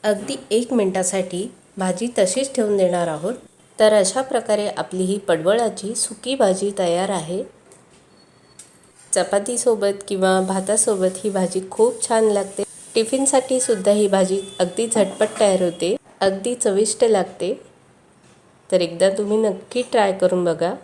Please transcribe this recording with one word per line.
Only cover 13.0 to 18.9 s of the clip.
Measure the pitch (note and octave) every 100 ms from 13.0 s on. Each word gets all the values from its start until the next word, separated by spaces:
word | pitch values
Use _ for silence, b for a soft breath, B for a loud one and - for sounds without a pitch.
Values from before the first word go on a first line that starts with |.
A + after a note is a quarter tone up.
| A3 C4 C4+ C4+ B3+ B3+
सुद्धा | - G#3+ F#3+
ही | G#3 G3+
भाजी | G3 F#3+ G3 - -
अगदी | F3 - A3+
झटपट | A3+ F#3+ - G#3+ -
तयार | G#3 F#3
होते, | F3+ E3+ E3+ A#3 - -
अगदी | G3 G3 A3
चविष्ट | B3 A3+ G3 A3 -
लागते. | A#3 G3+ F3+ - F3+ C4 - _ _ _ _ _ _ _ _ _ _
तर | F#3
एकदा | E3+